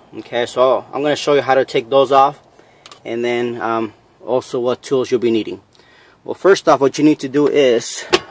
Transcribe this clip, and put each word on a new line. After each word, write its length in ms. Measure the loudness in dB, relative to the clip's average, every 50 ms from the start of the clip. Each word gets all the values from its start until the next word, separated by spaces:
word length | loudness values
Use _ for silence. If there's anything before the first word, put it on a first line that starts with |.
| _ -20 -18
Okay, 300 | -18 -14 -8 -4 -4 -4
so 360 | -4 0 0 2 2 2 0 -2 -6
I'm 120 | -8 -4 -2
gonna 120 | -2 -2
show 200 | -2 0 0 0
you 80 | 0 2
how 100 | 2 0
to 100 | 0 0
take 280 | 0 -2 -4 -2 2
those 200 | 2 2 2 4
off, 300 | 4 4 4 2 0 -6 _ _ _ _ -20 _ _ _ -20 -20 -20 -16 -12
and 180 | -10 -8 -4 -4
then, 380 | -4 -2 -2 -4 -4 -6 -6
um, 320 | -4 -4 -4 -4 -4 -6 -10 _ _ _ _ _ -6
also 340 | -4 -4 -4 -4 -4 -6 -4
what 220 | -2 -2 -4 -4
tools 300 | -4 -2 -2 -2 0 0
you'll 80 | -2 0
be 100 | 0 2
needing. 320 | 0 0 -2 -4 -10 -14 _ _ _ _ _ _ _ _ _ _ _ _ -12
Well, 100 | -12 -6
first 340 | 0 4 4 4 4 4
off, 140 | 2 2 4
what 160 | 2 0 0
you 60 | 2 2
need 160 | 2 2 2
to 100 | -2 -4
do 180 | 0 0 0
is, 560 | 2 2 2 4 4 2 0 -2 -4 -10 -10 -6 -2 -2 -2 -2 -4